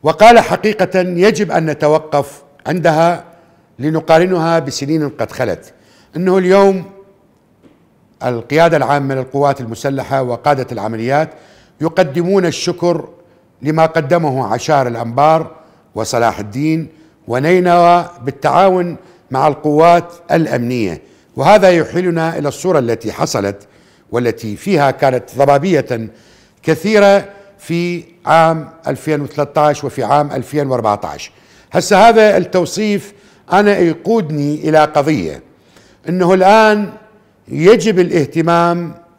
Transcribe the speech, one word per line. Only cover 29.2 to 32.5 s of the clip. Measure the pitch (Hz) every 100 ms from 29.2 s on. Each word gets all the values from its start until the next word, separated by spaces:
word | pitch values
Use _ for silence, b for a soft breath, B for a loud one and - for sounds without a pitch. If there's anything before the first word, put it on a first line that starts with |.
وثلاثة | 139 - 143 156
عشر | 151 143 139
وفي | -
عام | 120 143 147
ألفين | 131 117 147 139
وأربعة | 127 113 104
عشر. | - 71 - b b b b
هسه | - 165 196 226
هذا | 226 214 190
التوصيف | 180